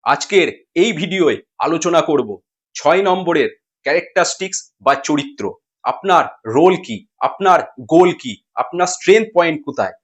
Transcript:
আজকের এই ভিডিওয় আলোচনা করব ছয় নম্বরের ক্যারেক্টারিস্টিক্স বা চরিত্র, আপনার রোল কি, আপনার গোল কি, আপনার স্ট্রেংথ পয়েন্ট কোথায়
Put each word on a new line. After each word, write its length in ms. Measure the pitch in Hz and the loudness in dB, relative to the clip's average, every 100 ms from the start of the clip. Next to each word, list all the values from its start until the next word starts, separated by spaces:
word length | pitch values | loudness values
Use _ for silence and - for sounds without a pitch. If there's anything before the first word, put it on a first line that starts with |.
আজকের 460 | - 143 - 196 156 - _ | -2 -4 0 2 2 -4 _
এই 160 | 170 214 | 0 0
ভিডিওয় 440 | 165 180 190 156 104 _ _ | 0 -4 0 0 0 _ _
আলোচনা 420 | 127 160 175 170 | -4 -2 0 0
করব 260 | 151 147 110 101 _ _ _ | 2 0 -2 -8 _ _ _
ছয় 280 | - 147 180 | -4 0 2
নম্বরের 460 | 196 185 175 165 117 - _ _ | 2 -2 0 0 -2 -4 _ _
ক্যারেক্টারিস্টিক্স 760 | 135 160 170 - 170 - 190 185 - _ | -4 -4 -2 -2 -2 -4 -8 -10 -14 _
বা 140 | 101 | 0
চরিত্র, 500 | 139 - 147 139 - 101 - _ _ | 0 0 -4 -4 -8 -10 -10 _ _
আপনার 420 | - 135 190 175 - - 113 | -8 -6 2 2 2 -8 -4
রোল 280 | 120 175 190 | 2 2 2
কি, 300 | - 107 _ _ | -6 -14 _ _
আপনার 420 | 131 - 190 170 - - | -6 -2 2 2 0 -14
গোল 300 | 113 160 180 | 0 4 4
কি, 200 | 175 131 101 _ | 2 -10 -12 _
আপনার 320 | - 127 175 180 | -8 -6 -2 -4
স্ট্রেংথ 400 | - - 214 220 | -2 2 2 4
পয়েন্ট 240 | 175 170 151 | 0 0 -2
কোথায় 280 | - 135 95 - | -8 -6 -6 -6